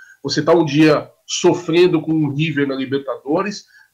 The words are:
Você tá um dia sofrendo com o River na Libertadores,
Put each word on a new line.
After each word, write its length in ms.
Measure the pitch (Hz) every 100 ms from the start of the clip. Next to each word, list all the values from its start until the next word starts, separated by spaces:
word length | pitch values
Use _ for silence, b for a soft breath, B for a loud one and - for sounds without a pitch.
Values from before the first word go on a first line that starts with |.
| B B
Você 220 | 139 -
tá 100 | 151
um 120 | 170 156
dia 440 | 143 156 139 - _ -
sofrendo 760 | - 180 156 - 165 180 160
com 100 | 156
o 240 | 160 147 139
River 320 | 160 139 139
na 80 | 135
Libertadores, 880 | 131 139 135 120 139 165 202 202 b b b